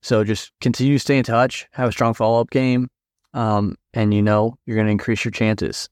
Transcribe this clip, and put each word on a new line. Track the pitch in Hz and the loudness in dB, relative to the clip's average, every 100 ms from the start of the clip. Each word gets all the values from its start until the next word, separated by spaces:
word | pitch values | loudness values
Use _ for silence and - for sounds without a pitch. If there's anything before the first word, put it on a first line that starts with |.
So | - 117 | 0 0
just | 104 107 - _ | 2 -2 -6 _
continue | 127 113 131 | -2 0 2
to | 143 | 2
stay | - 139 | 2 0
in | |
touch, | 120 113 131 - - | 2 2 0 -2 -14
have | - 127 | -4 -4
a | |
strong | 104 117 | 0 -2
follow-up | 117 110 117 113 | 0 0 2 0
game, | 131 131 123 127 _ _ _ _ | 0 0 0 -2 _ _ _ _
um, | - 113 104 101 - _ | -4 0 0 -2 -6 _
and, | - 107 | -2 2
you | 104 | 2
know, | 104 107 110 120 - | 4 2 2 -4 -6
you're | 110 | -2
gonna | 107 | 0
increase | 104 - 110 | 0 0 -2
your | 117 | -4
chances. | - 110 107 65 - - | -2 -2 0 -4 -6 -12